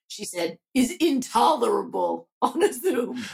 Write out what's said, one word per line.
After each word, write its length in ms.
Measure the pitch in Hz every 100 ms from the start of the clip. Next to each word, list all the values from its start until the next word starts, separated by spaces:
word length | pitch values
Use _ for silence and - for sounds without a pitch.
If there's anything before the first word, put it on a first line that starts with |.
| -
she 160 | - 208
said, 320 | 180 170 165 _
"is 180 | 254 247 349
intolerable 1300 | 320 269 - 233 269 302 226 202 - 185 175 165 - -
<laughs> 60 |
on 220 | - 320
a 80 | 403
Zoom." 500 | 247 370 247 240 247 208